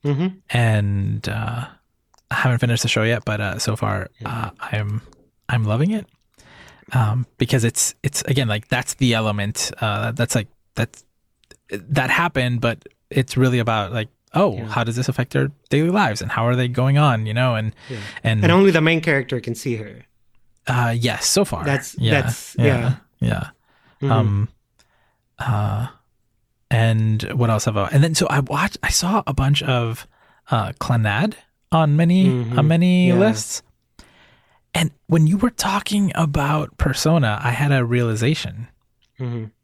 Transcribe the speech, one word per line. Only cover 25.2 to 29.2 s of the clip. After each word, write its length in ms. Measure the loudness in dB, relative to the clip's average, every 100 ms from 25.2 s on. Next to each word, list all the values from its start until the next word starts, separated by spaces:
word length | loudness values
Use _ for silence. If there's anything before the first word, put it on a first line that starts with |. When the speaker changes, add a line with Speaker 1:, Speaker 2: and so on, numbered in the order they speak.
| _ _
Speaker 2:
uh, 480 | -4 -2 -2 -4 -6 -12 _ _ _ _ _ _ _
and 520 | 2 2 2 2 0 -2
what 160 | 0 2
else 160 | 2 0
have 100 | -2
I, 100 | 2
and 120 | 2
then, 100 | 2
so 140 | 2 0
I 100 | 0
watched, 360 | -2 -2 -4 -4
I 60 | -2
saw 340 | 0 0 -2